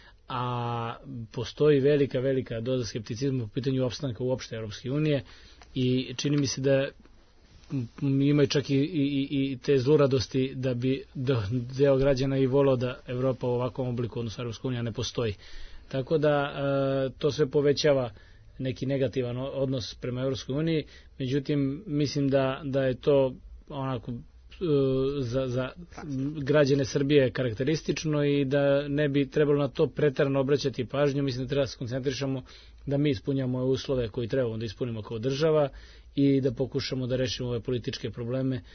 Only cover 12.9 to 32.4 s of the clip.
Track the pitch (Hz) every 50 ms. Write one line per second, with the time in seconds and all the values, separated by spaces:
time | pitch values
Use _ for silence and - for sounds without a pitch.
12.9 | 131 - - - 123 123 127 131 123 - 123 123 123 120 127 123 - - 127 123
13.9 | 120 120 117 107 - 120 117 113 - - 123 117 107 - - 131 127 120 117 113
14.9 | 104 - 107 - - 127 120 110 101 - - - - - - - - - - -
15.9 | - 135 127 - 165 151 147 151 147 143 139 143 143 143 139 139 139 139 135 135
16.9 | 135 135 135 131 - - - 147 120 151 151 131 147 147 139 147 139 - - 151
17.9 | 139 135 123 110 - - - - - - - - - - 131 131 113 - 123 131
18.9 | 139 131 135 117 - 135 123 120 120 127 131 139 139 135 139 131 135 127 101 -
19.9 | - - - 127 123 127 131 135 131 - - - 123 147 160 165 160 151 131 -
20.9 | - - - - - - 135 123 135 147 135 - 147 143 139 135 139 165 220 185
21.9 | 147 147 147 131 - 143 139 135 139 135 135 131 131 147 165 139 131 139 135 131
22.9 | 123 - - 151 143 139 135 131 131 - - - - - - - 151 139 135 135
23.9 | 131 113 - - 120 123 151 - - - - - - - - 160 143 139 135 131
24.9 | 131 131 135 135 143 143 127 113 120 135 131 127 120 127 127 135 - 175 175 -
25.9 | - - - 151 135 131 135 147 151 156 135 131 143 151 147 131 143 139 135 -
26.9 | - 143 139 139 147 143 131 120 - 143 127 120 107 - 131 151 160 151 - -
27.9 | 151 - - 156 151 147 147 143 143 143 139 131 139 143 143 139 139 143 147 143
28.9 | 143 147 151 143 135 143 139 131 - 151 151 143 147 143 143 131 - - 156 131
29.9 | - - 156 147 131 - 147 139 135 139 131 135 147 131 139 135 117 - 117 -
30.9 | - 139 147 143 131 143 139 135 120 127 131 127 143 143 135 - - - 131 110
31.9 | 131 131 123 143 127 123 139 135 135 123